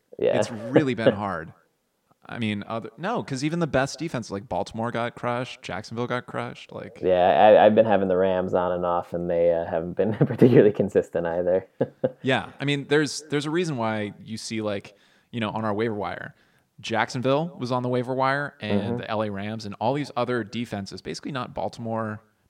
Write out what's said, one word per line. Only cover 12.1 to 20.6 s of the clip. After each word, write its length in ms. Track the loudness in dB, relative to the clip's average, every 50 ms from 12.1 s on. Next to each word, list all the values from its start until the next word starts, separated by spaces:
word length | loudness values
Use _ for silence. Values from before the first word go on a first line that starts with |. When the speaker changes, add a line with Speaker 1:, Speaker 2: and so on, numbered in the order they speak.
| -4 -4
Speaker 2:
Yeah, 300 | -2 0 0 0 -2 -6 -8 -6
I 20 | -2
mean, 220 | -2 -2 -2 0
there's, 360 | 2 2 2 2 0 -2 -8 -6 -4
there's 160 | -4 -4 -2
a 40 | -2
reason 240 | -2 -2 -2 -2 -2
why 380 | -2 -2 -2 -2 -2 -4 -6 -8 -12 -14
you 140 | -12 -12
see, 240 | -10 -8 -6 -6 -4
like, 340 | -4 -4 -4 -6 -8 -12 -18 _ _ _ _ _ _ _
you 100 | -6 -6
know, 80 | -4 -4
on 160 | -4 -4 -2
our 80 | -2 0
waiver 200 | 0 -2 -2 -2
wire, 400 | -4 -6 -6 -8 -8 -10 -14 -16 _ _ _ _ _ _ _ _ -14
Jacksonville 760 | -6 -2 0 0 0 0 -2 -2 0 2 2 2 0 -2 -6 -8
was 120 | -6 -4
on 120 | -2 -2 -2
the 60 | 0
waiver 240 | 0 -2 -2 -2 -2
wire, 420 | 0 0 0 0 0 -4 -6 -8 -8
and 200 | -4 -2 -2 -2
Speaker 1:
Mm-hmm. 160 | -2 -2 -4 -6
Speaker 2:
the 100 | -4 -4
L 120 | -2 -2 -2
A 60 | -4
Rams, 360 | -4 -6 -8 -8 -8 -8 -10
and 100 | -10 -8 -4
all 120 | -2 -2 -2
these 180 | -2 -4 -4 -4
other 280 | -4 -2 0 -2 -2 -4
defenses, 580 | -4 -6 -8